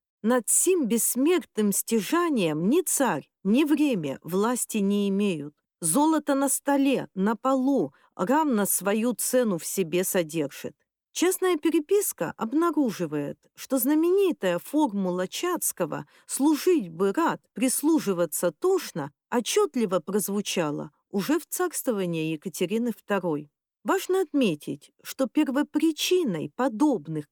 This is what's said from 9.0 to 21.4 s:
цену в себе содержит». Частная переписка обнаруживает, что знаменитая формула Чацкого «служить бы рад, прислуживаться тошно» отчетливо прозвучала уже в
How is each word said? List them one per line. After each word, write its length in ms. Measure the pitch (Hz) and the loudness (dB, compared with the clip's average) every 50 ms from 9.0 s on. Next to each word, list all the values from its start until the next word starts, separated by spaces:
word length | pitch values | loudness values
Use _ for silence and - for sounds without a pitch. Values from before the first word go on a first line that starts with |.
| 220 247 226 | 0 -2 -2
цену 440 | - - - - 254 247 220 185 | -2 -2 0 0 2 2 2 0
в 80 | 160 - | -4 -4
себе 380 | - - 196 185 160 147 175 190 | -6 -4 -4 -2 -2 0 -2 0
содержит». 720 | - - 190 170 151 147 165 147 135 - - - 165 - _ _ _ _ _ _ _ - | 0 0 -2 -2 -2 -2 -4 -4 -4 -6 -10 -14 -14 -14 _ _ _ _ _ _ _ -4
Частная 440 | - 311 359 381 - 370 370 359 | 0 0 2 2 2 2 0 2
переписка 760 | 302 - 339 302 339 302 - 392 415 392 - - - 170 147 - | 2 2 2 2 0 2 2 2 2 2 0 -4 -4 -6 -6 -6
обнаруживает, 1040 | - 202 226 254 311 339 339 302 311 285 233 170 - 180 147 151 147 143 139 - _ _ _ _ | -6 -6 -2 0 0 0 2 2 2 0 0 0 -2 -4 -4 -4 -4 -4 -6 -8 _ _ _ _
что 240 | - - - 262 269 | -16 -8 -4 -2 0
знаменитая 800 | 226 269 302 311 330 349 370 403 392 359 294 - - 185 170 175 | 2 2 2 2 4 4 4 4 2 2 0 0 0 0 0 -2
формула 680 | - - - 302 311 240 202 202 190 180 180 185 185 | -2 -2 0 0 0 0 0 -2 -2 -2 -2 -2 -4
Чацкого 800 | 180 - - - 359 359 - - - - - 180 151 147 143 147 _ _ _ _ | -6 -6 -4 -4 -2 -2 -2 -4 -4 -4 -4 -4 -4 -4 -8 -10 _ _ _ _
«служить 640 | - - - 262 311 311 269 - 370 370 294 202 170 | -8 -4 0 2 2 2 2 2 2 2 2 0 -2
бы 220 | 165 160 196 196 | -4 -2 -2 0
рад, 300 | 196 - 339 285 156 - _ _ - | 0 0 0 0 -2 -4 _ _ -6
прислуживаться 960 | 196 240 262 - - - 302 330 285 165 202 190 170 175 170 - - - 175 | -2 -2 0 0 0 2 2 2 2 2 0 0 0 0 -2 -2 -2 -2 -2
тошно» 600 | 170 _ - 370 381 349 - 214 - 165 139 147 - _ _ - | -2 _ 0 2 2 0 0 -4 -8 -8 -8 -8 -10 _ _ -4
отчетливо 720 | - 247 214 - - - - 302 - 254 226 185 185 180 | -4 -2 -2 0 2 2 2 2 0 -2 0 0 0 -2
прозвучала 920 | - - 185 214 202 - 196 208 196 - - 196 165 147 147 156 151 151 _ _ _ _ | -2 -2 -4 -4 -2 -2 -4 -4 -4 -4 -2 -2 -2 -2 -4 -6 -8 -12 _ _ _ _
уже 300 | - 202 180 - 302 | -6 -4 -2 0 -2
в 80 | 339 | -2